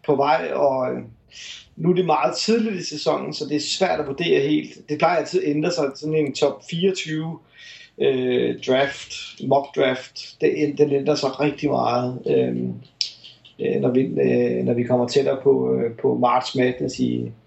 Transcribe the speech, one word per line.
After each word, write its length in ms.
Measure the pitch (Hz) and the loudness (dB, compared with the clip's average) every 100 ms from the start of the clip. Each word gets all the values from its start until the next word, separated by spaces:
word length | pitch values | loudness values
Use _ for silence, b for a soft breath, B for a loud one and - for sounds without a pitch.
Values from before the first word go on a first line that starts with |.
| - | 0
på 100 | 135 | 2
vej, 340 | 143 156 - | 4 2 0
og, 380 | 139 143 131 127 | 0 2 2 -2
øh, 100 | 120 117 - _ B B B B - | -4 -10 -20 _ B B B B -2
nu 100 | 165 | 2
er 40 | |
det 120 | 175 165 | 2 4
meget 280 | 143 160 - | 2 2 0
tidligt 400 | - 233 220 185 | 0 2 0 -4
i 80 | |
sæsonen, 500 | 151 151 160 151 - | -8 -4 -2 -2 -4
så 100 | 156 139 | -8 -4
det 80 | 147 | -4
er 40 | |
svært 400 | - - 185 - | -2 -2 0 0
at 60 | 143 | -4
vurdere 340 | 139 - 147 | -4 2 2
helt. 480 | 143 151 - - - | 4 0 -2 -16 -8
Det 100 | 147 | 0
plejer 180 | 165 170 | 2 2
altid 260 | 139 185 | 0 -2
at 80 | 156 | 0
ændre 220 | 147 175 | 0 0
sig. 120 | - 139 - | 0 -2 -4
Sådan 180 | 151 | -2
en 200 | 156 143 | 0 0
top 280 | - 143 - - | 2 0 0 -8
fireogtyve, 680 | 165 190 185 156 156 160 - B B B B B - | 0 0 0 -6 -6 -6 -10 B B B B B 0
øh, 520 | - 131 127 123 120 - 131 | 0 2 0 0 0 -2 0
draft, 460 | 131 143 - - - - - 131 | 2 2 -4 -12 -14 -14 -10 0
mock 180 | 139 139 - | 0 0 0
draft, 600 | 135 123 - - - - | 0 0 -8 -16 -18 -2
det, 340 | 151 - 147 139 | 0 0 -2 2
den 140 | 147 | 2
ændrer 220 | 139 139 | 2 0
sig 260 | 147 135 - | 0 -2 0
rigtig 300 | 151 - 147 | -2 0 -2
meget, 480 | 127 120 123 127 127 - | 0 2 0 -2 -4 0
øhm, 460 | 90 62 62 62 60 - _ B B B B - - | 2 2 -2 -4 -8 -16 _ B B B B -20 -4
øh, 200 | - - | -2 2
når 100 | 208 | 2
vi, 80 | 123 | 2
øh, 640 | 135 - 127 123 123 123 | 0 2 2 4 2 0
når 100 | 123 | 0
vi 80 | 120 | 0
kommer 260 | 120 123 120 | 0 0 2
tættere 300 | 143 135 139 | 2 2 2
på, 320 | 139 131 127 | 4 4 2
øh, 160 | - 117 117 | 0 -2 -2
på 160 | 131 120 | -2 2
March 360 | 123 123 - 131 | 2 2 0 0
Madness 420 | 127 123 - - | 0 0 -6 -2
i 340 | 123 120 120 - | -2 -2 -6 -12